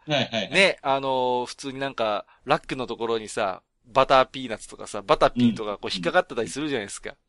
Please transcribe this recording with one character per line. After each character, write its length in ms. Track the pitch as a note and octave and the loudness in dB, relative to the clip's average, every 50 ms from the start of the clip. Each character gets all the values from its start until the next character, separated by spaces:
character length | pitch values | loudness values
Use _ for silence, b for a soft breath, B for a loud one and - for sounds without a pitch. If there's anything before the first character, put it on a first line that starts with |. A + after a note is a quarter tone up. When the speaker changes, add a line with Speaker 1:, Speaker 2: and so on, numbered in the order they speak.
| _ | _
Speaker 1:
う 60 | D3+ | -2
ん。 20 | D3+ | 0
は 80 | C3 | 0
い、 40 | A2+ | 0
は 120 | - A#2 | 0 -2
い、 60 | A2 F#2+ | -4 -4
は 40 | |
い。 40 | - | 0
Speaker 2:
ね、 260 | - F#3 G3 F3 - - - | 2 4 4 4 2 0 -2
あ 160 | C#3 C3+ C3+ | 0 0 0
の 420 | C#3 C3+ C3 B2+ B2+ B2+ B2 B2 | 0 0 0 0 0 0 0 -2
ー、 40 | B2 | -4
普 80 | - - | -6 -10
通 160 | - - C#3 | -10 -10 -10
に 80 | B2+ C3+ | -8 -6
な 100 | C#3 C#3 | -6 -6
ん 60 | A#2+ | -4
か、 320 | - A2+ G#2+ G#2 F#2 - b b b b | -2 -2 0 0 -2 -4 b b b b
ラ 140 | B2 D3+ E3 | 0 0 0
ッ 80 | - | 0
ク 80 | - D3+ | -6 -6
の 100 | C3 B2 | -6 -4
と 120 | A2 A2+ | -6 -6
こ 100 | G#2+ A#2 | -6 -2
ろ 100 | A2+ A#2 | -2 -2
に 120 | A2+ G#2+ G#2 | -2 -4 -6
さ、 340 | - A#2+ G#2+ F#2+ F2+ - - _ _ _ _ | -4 -4 -2 -2 -4 -8 -14 _ _ _ _
バ 180 | B2+ G#2+ C3 C3+ | _ 2 4 6
タ 160 | - C#3 C3 | 6 6 6
ー 60 | C3 | 6
ピ 180 | - - C3+ C3 | 4 0 -8 -8
ー 20 | |
ナ 100 | A#2+ G#2+ | -8 -8
ッ 0 | - | -10
ツ 100 | - - | -10 -16
と 80 | - | -16
か 80 | - G#2 | -16 -14
さ、 160 | - - G#2 | -10 -10 -8
バ 160 | G2+ - D3+ | 0 2 4
タ 140 | - D#3 C3+ | 4 4 2
ピ 140 | - B2 B2 | 4 4 4
ー 100 | A#2 G2+ | 4 4
と 100 | - G#2+ | 2 -4
か 140 | G#2 G2+ - | -6 -6 -6
こ 80 | - | -6
う 40 | A2 | -6
引 100 | - F#2+ | -6 -4
っ 20 | E3+ | -4
か 80 | E3+ | 0
か 80 | D3+ F3+ | 0 0
っ 80 | F#3 | 0
て 80 | - C#3+ | 0 -4
た 80 | A#2 A2 | -4 -4
り 60 | - | -4
す 120 | - C3+ | -4 -6
る 80 | D#3 D3+ | -4 -4
じ 60 | C#3+ | -4
ゃ 20 | |
な 60 | A2+ G2+ | -4 -6
い 20 | |
で 60 | G2 | -8
す 100 | - - | -10 -12
か。 140 | - G2+ - _ _ | -14 -16 -16 _ _